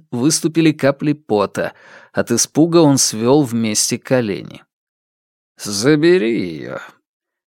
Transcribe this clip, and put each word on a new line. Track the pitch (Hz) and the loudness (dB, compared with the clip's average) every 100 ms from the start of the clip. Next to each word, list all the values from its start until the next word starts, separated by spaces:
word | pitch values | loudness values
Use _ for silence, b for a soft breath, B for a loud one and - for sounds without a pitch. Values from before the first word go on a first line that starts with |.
| _ | _
выступили | 120 139 160 165 160 156 | -2 -2 0 -2 2 0
капли | 151 135 143 151 | 2 -2 0 -4
пота. | 147 - 104 98 - 87 B B B B | -4 -2 -2 0 -4 -6 B B B B
От | - 98 | -6 -2
испуга | 117 - 147 165 170 | -2 0 2 2 4
он | 151 135 | 4 4
свел | - 110 117 147 | 0 -2 2 2
вместе | 131 117 110 107 - 120 | 2 -2 -2 -2 -4 -6
колени. | - 131 113 82 55 - _ _ _ _ _ _ _ _ _ _ | -2 -2 0 -6 -8 -18 _ _ _ _ _ _ _ _ _ _
«Забери | 101 101 123 151 165 180 220 220 | -10 -2 2 2 4 2 0 -4
ее. | 170 156 123 - - _ _ _ _ _ _ | -6 -8 -12 -14 -16 _ _ _ _ _ _